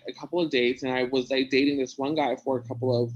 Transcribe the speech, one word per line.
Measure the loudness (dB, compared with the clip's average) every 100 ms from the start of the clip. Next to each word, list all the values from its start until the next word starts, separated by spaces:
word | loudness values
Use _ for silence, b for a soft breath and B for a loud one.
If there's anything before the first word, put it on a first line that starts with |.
| -12
a |
couple | -14 -4 -2
of | 0
dates, | 2 2 0
and | -2
I | -2
was, | 0 0 0
like, | 0 2
dating | 2 2 2
this | -2 -4
one | -2
guy | 0 0 -2
for | -2 -4
a |
couple | -4 -4 0 2
of | 0